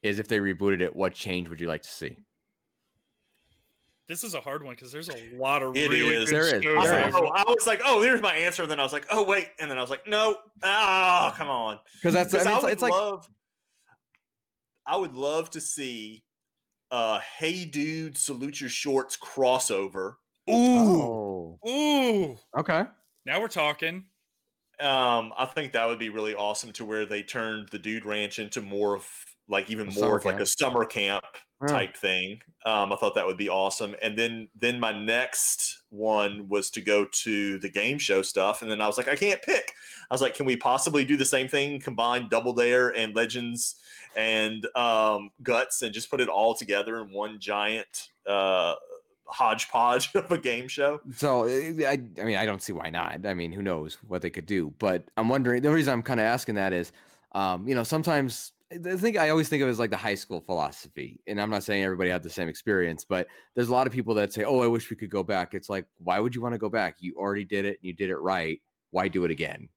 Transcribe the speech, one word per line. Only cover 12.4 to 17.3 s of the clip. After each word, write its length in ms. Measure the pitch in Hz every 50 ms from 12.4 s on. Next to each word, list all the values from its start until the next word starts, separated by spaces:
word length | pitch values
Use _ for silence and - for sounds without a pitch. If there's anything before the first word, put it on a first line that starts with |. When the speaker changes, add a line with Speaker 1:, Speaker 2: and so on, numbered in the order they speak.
| 180
Speaker 1:
and 20 | 196
Speaker 3:
I 60 | 214
Speaker 1:
it's, 100 | 233 -
Speaker 3:
would 100 | - 208
Speaker 1:
it's 80 | 202
like 140 | 247 240 180
Speaker 3:
love, 340 | 190 208 208 196 180 165 _ _ _ _ _ _ _ _ _ _ _ _ _ _ _ _ _ _ _ _ _ _ _ _ _ _ _ _ _ _ _ _
I 120 | - 151 190
would 160 | 190 160 127
love 360 | 127 135 143 151 160 165 160
to 100 | - 160
see 640 | 139 - - - 143 131 120 113 110 107 110 107 _ _ _ _ _ _ _ _ _ _ _ _ _ _
a 280 | 127 120 117 110 107 104
Hey 440 | - -